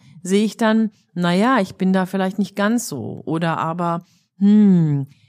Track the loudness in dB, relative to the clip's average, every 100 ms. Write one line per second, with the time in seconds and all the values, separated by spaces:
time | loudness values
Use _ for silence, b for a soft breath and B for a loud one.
0 | B -14 -2 0 0 -2 0 0 -2 b
1 | _ -4 0 2 2 0 -2 -2 0 0
2 | -2 -4 -4 -4 -6 -2 -2 -2 -4 -8
3 | -10 -10 -6 -4 -2 -2 -4 -4 -4 -4
4 | b b _ 0 4 6 6 4 2 -2
5 | -4 b